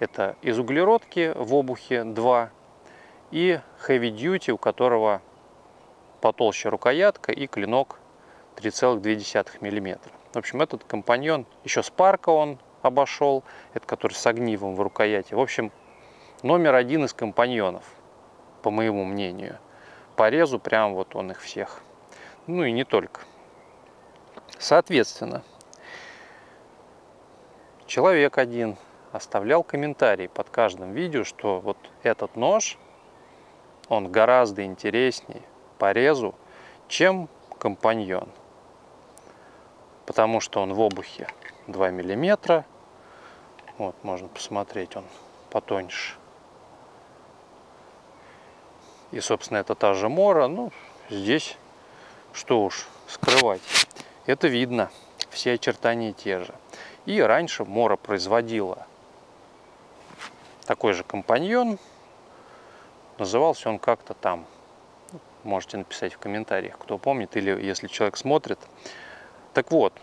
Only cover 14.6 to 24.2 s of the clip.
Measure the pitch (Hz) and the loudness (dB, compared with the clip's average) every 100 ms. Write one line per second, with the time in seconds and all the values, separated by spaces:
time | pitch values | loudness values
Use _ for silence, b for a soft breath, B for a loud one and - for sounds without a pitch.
14.6 | 98 95 98 - 107 104 92 107 131 - | -4 -2 -2 0 0 0 -2 -2 0 -2
15.6 | 110 - - B B B B - 123 175 | -6 -8 -20 B B B B -6 2 4
16.6 | 160 127 123 156 135 - 113 101 123 120 | 6 4 4 0 -2 -4 -2 2 2 2
17.6 | 95 90 - - - - - - - - | -2 -4 -12 -20 -20 -20 -20 -20 -20 -6
18.6 | 110 107 113 101 95 101 95 92 95 92 | -4 0 0 0 -4 -4 -6 -6 -12 -14
19.6 | - B B B B - 110 143 160 120 | -20 B B B B 2 4 4 2 0
20.6 | - 113 107 95 92 104 95 90 - - | 0 2 2 0 -6 -8 -8 -10 -12 -10
21.6 | 98 - - - - B B B - 175 | -10 -12 -20 -20 -20 B B B -6 -2
22.6 | 143 117 135 107 - - - B B B | 0 0 2 0 0 -8 -20 B B B
23.6 | B - - - - - | B -20 -20 -20 -20 -20